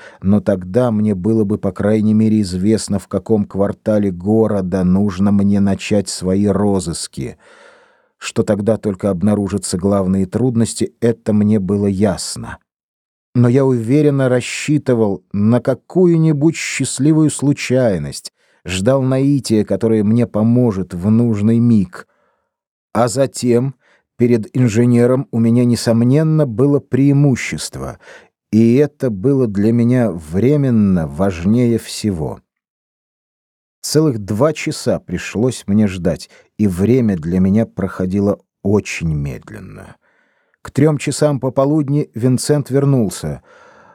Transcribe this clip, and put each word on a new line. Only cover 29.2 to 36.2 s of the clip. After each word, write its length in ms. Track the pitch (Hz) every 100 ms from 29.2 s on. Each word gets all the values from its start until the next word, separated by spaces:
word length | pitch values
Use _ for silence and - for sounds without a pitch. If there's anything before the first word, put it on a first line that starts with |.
| 123 139 120
для 240 | 98 107
меня 400 | 117 117 127 117
временно 960 | 87 78 90 120 147 135 113 101 90 78
важнее 720 | 71 98 82 87 117 120 113
всего. 600 | - - 107 85 69 - _ _ _ _ _ _ _ _ _ _ _ _ _ _
Целых 400 | - 147 160 113
два 320 | 98 104 151
часа 480 | 151 156 - 123 90
пришлось 640 | - 87 - 95 127 117 -
мне 220 | 104 104
ждать, 420 | 92 80 76